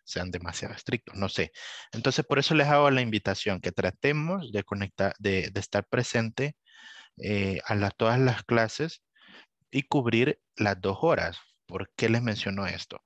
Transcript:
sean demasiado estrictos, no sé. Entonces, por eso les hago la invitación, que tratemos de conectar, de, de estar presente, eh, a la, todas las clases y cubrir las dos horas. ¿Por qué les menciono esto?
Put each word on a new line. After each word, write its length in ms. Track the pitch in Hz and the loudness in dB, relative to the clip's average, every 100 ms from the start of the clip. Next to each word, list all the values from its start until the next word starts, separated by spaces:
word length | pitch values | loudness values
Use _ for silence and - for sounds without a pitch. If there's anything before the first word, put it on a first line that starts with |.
sean 260 | - - 90 | -10 -8 -6
demasiado 440 | 87 87 - - | -8 -8 -10 -10
estrictos, 400 | - - 117 - 101 | -10 -6 -6 -6 -4
no 120 | 95 | -2
sé. 240 | - 80 - - - - | -2 -4 -6 -16 -16 -12
Entonces, 320 | 110 135 156 | -2 0 0
por 140 | - 139 | 2 2
eso 160 | - | 4
les 120 | 160 143 | 4 6
hago 220 | 147 143 | 6 6
la 100 | 131 | 4
invitación, 600 | 117 104 98 98 104 90 | 2 0 -2 -2 -2 -2
que 120 | - | -4
tratemos 800 | 92 92 - 139 151 160 190 143 | -2 -2 0 0 0 -2 -4 -4
de 120 | 101 | -6
conectar, 500 | - 101 98 - 98 - | -4 -4 -4 -2 -2 0
de, 320 | 101 95 82 | 0 0 -2
de 100 | 101 | -6
estar 260 | - 101 - | -2 -2 0
presente, 680 | 123 - 120 113 120 143 - _ - - - - - | -2 0 0 -2 -4 -6 -6 _ -20 -20 -20 -20 -8
eh, 400 | 98 101 98 92 | -2 0 0 -2
a 100 | - | -2
la, 160 | 104 101 | 0 0
todas 300 | - 113 123 | 0 2 4
las 240 | 131 107 | 2 2
clases 580 | - 117 110 - 160 - _ _ - - - _ _ | 0 2 0 -2 -6 -8 _ _ -20 -20 -20 _ _
y 120 | 135 | -4
cubrir 580 | - 147 117 113 135 - _ - | 0 0 4 4 2 0 _ -2
las 240 | 104 92 | 0 0
dos 180 | 95 98 | -2 0
horas. 360 | 165 147 87 - - _ - | 2 2 -2 -8 -18 _ -12
¿Por 240 | 95 95 - | -10 -8 0
qué 120 | 113 | 2
les 140 | 117 | 2
menciono 440 | 120 107 - 98 90 | 0 -2 -4 -4 -6
esto? 360 | 92 - - | -8 -12 -18